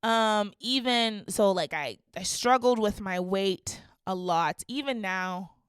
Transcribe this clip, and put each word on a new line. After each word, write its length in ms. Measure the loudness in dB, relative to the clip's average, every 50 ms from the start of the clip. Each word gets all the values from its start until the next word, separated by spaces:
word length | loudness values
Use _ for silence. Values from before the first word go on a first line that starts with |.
| 0
Um, 500 | 2 2 4 4 4 2 2 0 -2 -4 _
even 640 | -6 -2 -2 0 2 2 2 2 2 2 0 -4 -8
so, 240 | -8 0 4 4 4
like, 220 | 4 2 0 -2 -4
I, 240 | -4 -6 -6 -8 -10 _ _ _
I 80 | -8 -6
struggled 560 | -4 -4 -2 2 4 4 4 6 4 2 4
with 220 | 2 0 -2 -2
my 180 | -6 -4 -4 -4
weight 640 | -2 -2 0 0 0 0 -2 -2 _ -12 -12 -12 -16 -20 _ _ _
a 80 | -6 -6
lot. 460 | -4 -2 0 0 2 2 0 -2 _ -8
Even 340 | _ -8 -6 -4 -4 -4 -4
now 500 | -4 -4 -4 -4 -4 -4 -4 -6 -8 -10 _ _ _